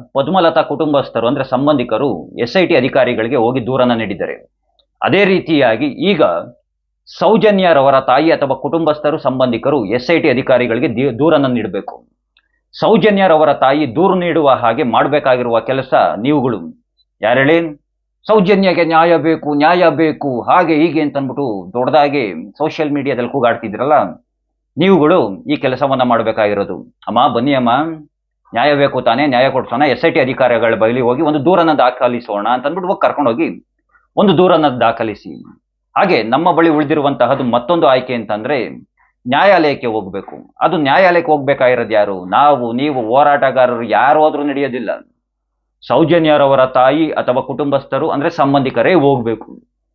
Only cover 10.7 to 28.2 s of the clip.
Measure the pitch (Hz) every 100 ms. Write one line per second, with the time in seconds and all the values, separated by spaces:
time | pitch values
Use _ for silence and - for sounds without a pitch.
10.7 | 117 151 117 139 117 156 151 131 123 101
11.7 | 95 - - _ _ _ _ _ _ _
12.7 | - 160 220 214 196 190 156 151 131 135
13.7 | 147 147 107 185 180 175 160 143 117 117
14.7 | 117 131 113 143 147 139 127 120 113 120
15.7 | 135 131 143 92 85 123 151 127 104 82
16.7 | - _ _ _ _ 104 127 135 165 165
17.7 | 147 _ _ _ _ - 214 180 196 190
18.7 | 170 160 160 170 165 151 160 143 147 151
19.7 | 180 170 139 160 - 143 120 104 160 165
20.7 | 151 170 147 147 139 135 139 135 98 90
21.7 | 117 123 147 143 143 107 82 101 - 156
22.7 | 156 151 143 135 120 120 139 117 113 110
23.7 | 104 135 143 95 80 _ _ _ _ _
24.7 | - 185 185 151 175 113 92 - 143 135
25.7 | 127 139 131 123 117 110 113 104 101 98
26.7 | 90 - _ - 113 131 120 135 135 120
27.7 | 131 160 156 151 _